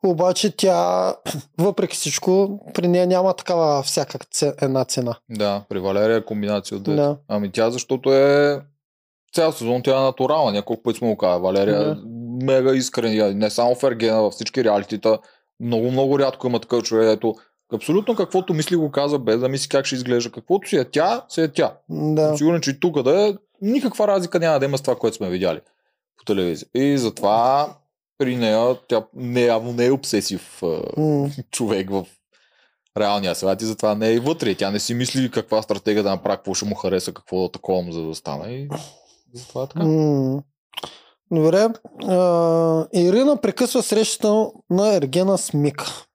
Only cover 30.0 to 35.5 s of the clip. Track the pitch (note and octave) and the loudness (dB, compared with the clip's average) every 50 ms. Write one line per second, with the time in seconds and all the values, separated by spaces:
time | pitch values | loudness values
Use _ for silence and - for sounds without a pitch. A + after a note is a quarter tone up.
30 | C3+ - - C3+ B2 - G2 F2 - - - - - E2+ D#2+ D#2+ - - - - | 0 -2 -2 -2 -2 -2 -6 -8 -8 -12 -14 -6 -4 -4 -4 -4 -6 -6 -4 -2
31 | D#3 D#3 D3+ C#3+ C#3 C#3+ C#3+ C#3 B2 _ - - B2 G#2 G#2 G2 F#2+ F#2+ G2 G2 | 0 0 2 0 0 -4 -6 -10 -14 _ -6 -4 -2 0 0 -2 -2 -2 -4 -6
32 | F2+ - _ _ _ _ _ _ _ _ _ _ _ _ _ _ _ _ _ G#2 | -6 -6 _ _ _ _ _ _ _ _ _ _ _ _ _ _ _ _ _ -2
33 | G#2 G2+ G2+ G#2 G2 F2+ E2+ - - F#2+ F#2+ F#2+ A2 A2 A2 - - G#2+ G#2 G#2 | 0 0 0 0 -2 -4 -4 -2 -2 -2 -2 -2 -4 -6 -6 -2 -2 -2 0 0
34 | A2 A2 A2+ A#2+ A#2+ C#3+ E3 E3 - A2+ F#2+ - G2+ F#2+ G2+ G#2 - - A#2+ A#2+ | 0 0 0 2 0 -2 -2 -2 -2 -4 -2 -2 -4 -4 -4 -4 -4 -4 -4 -4
35 | B2+ - - C3 C3 B2 - A#2 G#2+ _ | -4 -2 -2 -2 -2 0 -2 -4 -4 _